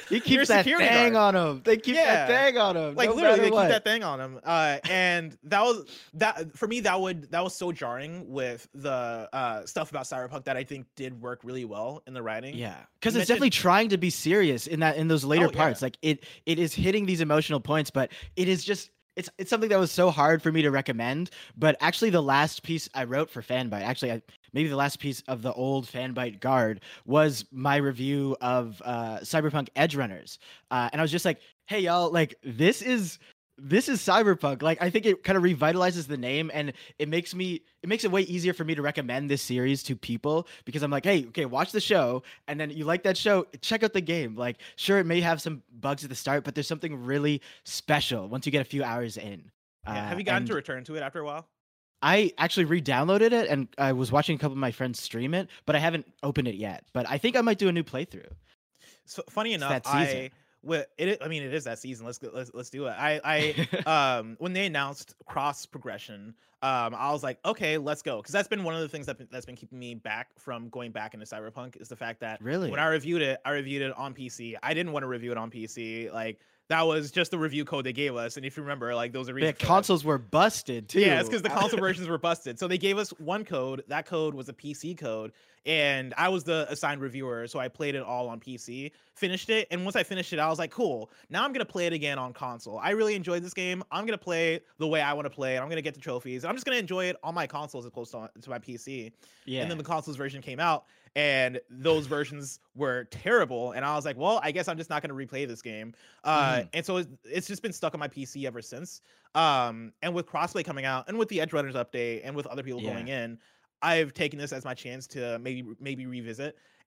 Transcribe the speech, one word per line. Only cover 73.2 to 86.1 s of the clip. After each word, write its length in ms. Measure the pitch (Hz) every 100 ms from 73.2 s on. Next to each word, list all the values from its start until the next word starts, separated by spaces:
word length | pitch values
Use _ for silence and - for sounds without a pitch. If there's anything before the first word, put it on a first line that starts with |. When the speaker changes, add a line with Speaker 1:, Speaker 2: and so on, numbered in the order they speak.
Speaker 2:
it, 180 | 139 131 135
I 40 |
reviewed 300 | 147 135 139
it 100 | 135 131
on 160 | 135
P 140 | 131 123
C. 280 | - 117 110
I 100 | 131
didn't 180 | 160 175
wanna 160 | 147 131
review 240 | 123 120
it 60 | 117
on 120 | 113
P 160 | 113 110
C. 440 | 120 113 113 113
Like, 300 | 107 113 107 _ _ -
that 140 | 160
was 280 | 165 156 147
just 220 | 180 165
the 60 | 175
review 260 | 156 143
code 200 | 147 143
they 80 | 127
gave 200 | 123 143
us, 220 | 120 117 139
and 80 | 135
if 100 | 156
you 60 |
remember, 320 | 143 139 117
like, 180 | 120 120
those 160 | 127 127
are 40 |
Speaker 1:
The 40 | 131
Speaker 2:
reasons 220 | 156 -
for 40 |
that. 40 | -
Speaker 1:
consoles 380 | 185 208 175
were 140 | 147 139
busted, 720 | 113 156 214 - - 120 104
too. 120 | 190
Speaker 2:
Yeah, 180 | 202 165
it's 100 | -
'cause 140 | 226
the 60 | 208
Speaker 1:
<laughs> 80 | 214
Speaker 2:
console 200 | 208 220
versions 260 | 190 180 170
were 120 | 165
busted. 400 | 170 170 131 117
So 80 | 180
they 100 | 185
gave 180 | 196 196
us 120 | 208 -
one 260 | 156 196
code. 380 | 220 151 131 131 -
That 180 | 147 -
code 280 | 170 156
was 140 | 139 127
a 20 |
P 220 | 120 147
C 200 | 143 160
code, 380 | 175 135 110 110 - _ _ 143
and 480 | 156 143 135 131